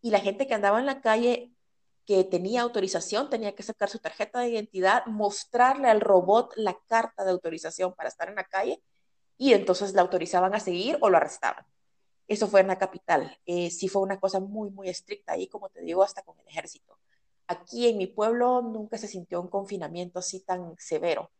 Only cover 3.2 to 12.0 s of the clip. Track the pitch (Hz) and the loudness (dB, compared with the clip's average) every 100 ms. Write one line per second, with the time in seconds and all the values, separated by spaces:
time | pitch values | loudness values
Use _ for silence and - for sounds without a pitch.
3.2 | 285 233 208 - 208 - 202 226 214 - | -2 -4 -6 -8 -12 -6 -6 -4 -10 -6
4.2 | 208 247 247 226 220 190 185 233 240 214 | -6 -4 -4 -4 -6 0 2 2 0 -2
5.2 | 208 208 - 240 254 269 262 214 208 190 | -2 -4 -4 4 4 4 4 4 6 6
6.2 | 175 226 247 - 208 - _ 226 233 - | 6 4 2 -2 -4 -4 _ 0 0 -4
7.2 | 190 180 170 160 165 - 185 180 156 - | -2 -2 -2 -6 -10 -4 -4 -4 -10 -8
8.2 | 170 202 185 190 226 - _ _ _ _ | -8 -8 -6 -2 -2 -4 _ _ _ _
9.2 | _ _ 262 208 190 180 202 196 180 185 | _ _ 6 6 6 0 2 4 4 2
10.2 | 160 180 185 208 190 175 226 294 208 170 | 0 2 2 0 -2 -4 -2 2 4 4
11.2 | - - 113 - - _ _ _ | 4 -2 -4 -6 -12 _ _ _